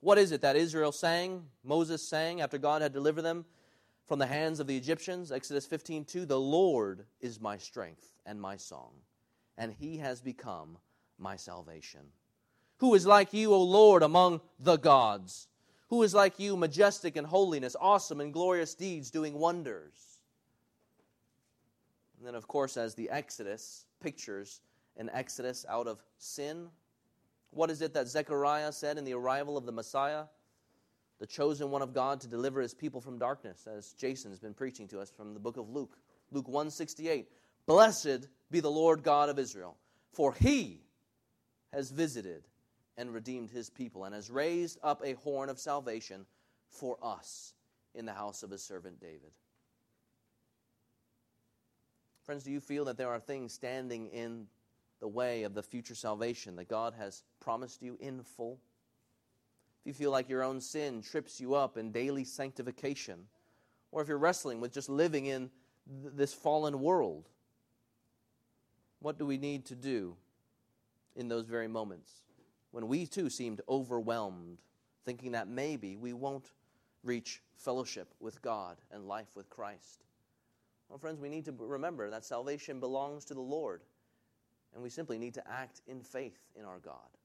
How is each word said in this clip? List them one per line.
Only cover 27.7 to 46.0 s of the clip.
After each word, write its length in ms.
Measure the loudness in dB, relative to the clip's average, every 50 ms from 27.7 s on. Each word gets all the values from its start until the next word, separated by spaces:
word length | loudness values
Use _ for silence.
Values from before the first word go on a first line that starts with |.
is 120 | 2 -2 -4
it 100 | -2 0
that 140 | -2 -2 0
Zechariah 640 | -2 -2 -2 0 0 2 2 2 2 2 -2 -4 -6
said 240 | -4 -4 -4 -4 -4
in 60 | -4
the 80 | -4 -4
arrival 440 | -2 0 0 0 0 -2 -2 -4
of 100 | -6 -6
the 60 | -6 -8
Messiah, 540 | -8 -8 -4 -2 0 0 0 -2 -4 -8 -10 _ _ _ _ _ _ _ _ _ _ _ _ _ _ _ _ _ _
the 80 | -14
chosen 440 | -14 -4 0 0 0 2 0 -2 -2
one 120 | -2 -2 -2
of 100 | -2 0
God 280 | 0 0 0 0 -4 -6
to 60 | -8
deliver 320 | -6 -2 -2 -2 0 0
his 140 | -2 -2 -4
people 260 | _ -8 -8 -8 -8
from 180 | -12 -12 -8 -4
darkness, 480 | -2 -2 -2 -4 -8 -16 -16 -16 -16
as 260 | -14 -14 -14 -14 -16 -16
Jason 380 | _ -4 -4 -4 -4 -10 -14
has 100 | -16 -14
been 140 | -14 -16 -10
preaching 340 | -8 -8 -8 -8 -10 -16 -14
to 120 | -12 -12
us 100 | -12 -12
from 240 | -14 _ -16 -16 -14
the 40 | -8
book 200 | -8 -8 -8 -8
of 100 | -12 -8
Luke, 300 | -8 -8 -8 -8 -12 _ _ _ _ _ _ _
Luke 180 | -8 -8 -8 -4
one 220 | -4 -4 -4 -4
sixty-eight, 600 | -6 -10 -10 -10 -10 -10 -4 -2 -2 -2 -4 _ _ _ _ _ _ _ _
"Blessed 600 | 6 10 10 10 10 8 2 -2 -2 -2 -2 -4 -10 _ _ _ _
be 100 | -2 0
the 100 | 0 0
Lord 340 | 0 4 6 6 6 4 4
God 240 | 4 4 4 4 2
of 100 | 2 -2
Israel, 380 | -2 -4 -6 -12 -14 -16 -16 _ _ _ _ _ _ _
for 220 | _ 2 2 2 4
he 500 | 6 6 6 6 4 0 -4 -10 -16 -20 _ _ _ _ _ _ _ _ _ _ _ _ _ _ _ _ _ -8
has 180 | -8 -8 -6
visited 580 | -2 -2 -2 -2 -2 -6 -10 -10 -12 -14 -16 _ _ _ _ _ _ _ _ _ _
and 160 | -12 -12 -10 -10
redeemed 380 | -10 -8 -8 -8 -8 -10 -10
his 200 | -10 -12 -12 -12
people 340 | _ -10 -10 -10 -8 -10 -12
and 100 | -10 -10
has 160 | -12 -12 -8
raised 480 | -4 -2 -2 -2 0 -2 -4 -4 -6 -4 -2
up 220 | -2 -2 0 -2
a 100 | -8 -8
horn 340 | -6 -6 -6 -4 -4 -4 -6
of 100 | -8 -8
salvation 680 | -6 -4 -4 -4 -4 -6 -8 -8